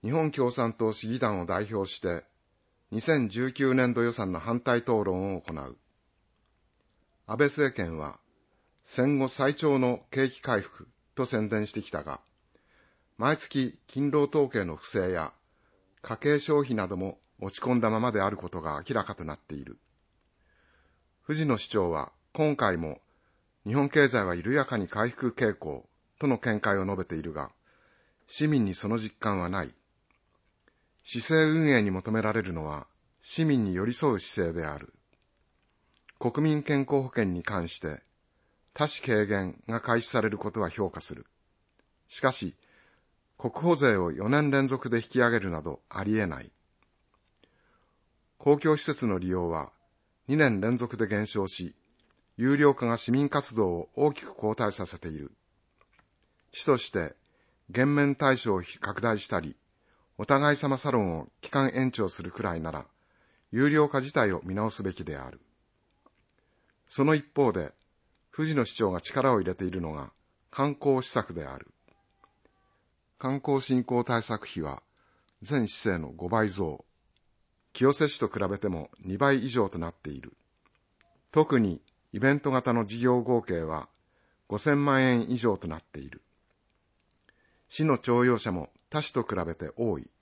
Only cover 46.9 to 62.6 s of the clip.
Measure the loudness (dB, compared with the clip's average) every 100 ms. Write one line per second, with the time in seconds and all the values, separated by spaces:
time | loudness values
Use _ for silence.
46.9 | _ _ _ _ _ _ _ _ _ _
47.9 | _ _ _ _ _ 2 4 4 0 0
48.9 | -2 0 0 0 -2 -2 -4 -6 _ _
49.9 | _ _ _ -2 4 4 4 0 0 -2
50.9 | -2 0 0 -2 -2 -4 -4 -10 -12 _
51.9 | _ _ _ _ -2 2 6 6 6 2
52.9 | 0 0 2 2 0 -2 0 0 0 -6
53.9 | 2 2 2 -14 -4 -4 0 -2 -2 -10
54.9 | -10 -10 -10 -12 _ _ _ _ _ _
55.9 | _ _ _ _ _ _ -8 2 2 2
56.9 | -4 -4 -8 _ _ _ _ _ 0 2
57.9 | 4 2 4 2 2 2 -2 -2 -8 -6
58.9 | -2 0 0 -2 -4 -4 -12 _ _ _
59.9 | _ _ _ 2 4 4 2 0 -2 0
60.9 | 0 0 -2 -8 _ -4 0 0 2 -2
61.9 | 0 -4 -4 -10 -6 -4 -4